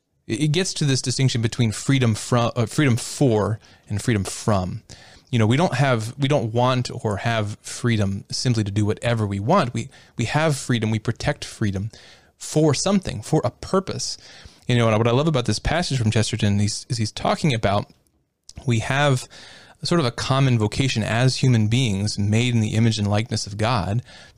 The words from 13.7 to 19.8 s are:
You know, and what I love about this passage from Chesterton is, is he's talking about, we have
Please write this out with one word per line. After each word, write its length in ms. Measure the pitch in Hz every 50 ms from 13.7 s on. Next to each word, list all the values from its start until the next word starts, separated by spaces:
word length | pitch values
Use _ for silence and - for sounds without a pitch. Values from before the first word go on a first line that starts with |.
| - 190 190 - 110 - - - - - - - - - - - - _ _
You 100 | - 123
know, 120 | 120 117 113
and 100 | 107 107
what 80 | 113
I 60 | 117 117
love 160 | 127 151 165
about 180 | 156 123 120
this 120 | - 113 -
passage 400 | - - 147 165 180 - 135 127
from 120 | 110 110
Chesterton 500 | - 117 107 - - 104 107 104 101 101
is, 260 | 104 101 - - - -
is 80 | 123 117
he's 140 | 113 113 -
talking 420 | - - - 208 - - 156 120
about, 360 | 107 - 101 98 104 - - - _ _ _ _ _ _ _ _ _ _ - - - -
we 140 | 127 120 110
have 480 | - - 131 139 147 147 131 123 - - - - - - - - - - - _